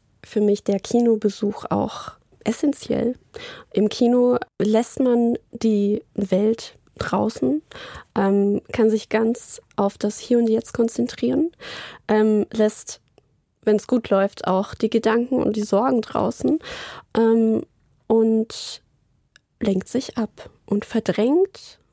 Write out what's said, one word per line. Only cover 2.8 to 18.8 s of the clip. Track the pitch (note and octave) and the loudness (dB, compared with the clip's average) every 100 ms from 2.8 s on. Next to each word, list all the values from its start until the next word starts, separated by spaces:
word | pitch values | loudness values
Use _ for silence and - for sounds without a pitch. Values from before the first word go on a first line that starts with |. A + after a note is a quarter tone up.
| - - A#3 B3+ _ - - - - | -4 -2 -2 -4 _ -18 -16 -18 -6
Im | - G#3 | 0 0
Kino | - A#3+ B3 B3 B3 - - | 2 4 4 4 2 -4 -4
lässt | G#3+ A3 B3 - | 0 2 0 0
man | B3+ A#3+ A#3 A#3+ _ | 2 4 2 0 _
die | - A3+ G#3 G3+ G#3+ - - | -2 0 2 2 0 -4 -6
Welt | G3 - G#3+ A3+ - - _ - | -2 0 2 -2 -6 -20 _ -10
draußen, | - F#3+ G#3+ - C4 D4+ - - - - - - | -4 0 -2 0 -2 -2 -4 -20 -18 -18 -8 0
ähm, | G3 G3+ G3+ G3+ - | 2 4 2 0 -2
kann | - A3 | 2 2
sich | G#3+ - | 2 0
ganz | A3 A3+ A#3+ - - _ - | 0 0 -2 -6 -14 _ -2
auf | G3+ - | -2 0
das | G#3 - | -4 -4
Hier | - A#3+ | 0 2
und | A#3 | 4
Jetzt | A3 - | 0 -2
konzentrieren, | - A#3 - A#3+ - A#3+ C4 E4 _ - - - - - | -2 -2 0 -4 -2 -2 0 -2 _ -16 -14 -16 -14 0
ähm, | G#3+ G#3+ G#3+ - | 2 4 2 0
lässt, | A3 G#3+ - - - _ _ _ _ _ _ | 0 0 0 -10 -14 _ _ _ _ _ _
wenn's | - G#3 - | 0 0 2
gut | B3 - | -2 2
läuft, | G3 G3+ - - | 2 2 -2 -2
auch | F#3+ G#3 | -2 -2
die | - A3 | -4 0
Gedanken | A#3 A3+ A#3 B3 B3 | 0 2 0 0 0
und | - A3 | 0 -2
die | |
Sorgen | G#3+ G3+ C4 A#3+ | 0 0 2 0
draußen, | - - G#3 - B3+ D#4 - - - - _ A3 | -2 -2 -2 -2 -2 -2 -4 -14 -16 -18 _ 2
ähm, | A3+ A3+ A3 A3 - _ _ _ - | 4 4 2 0 -4 _ _ _ 0
und | A3+ A3+ A3 A3+ - - - | 2 4 2 0 -6 -10 -12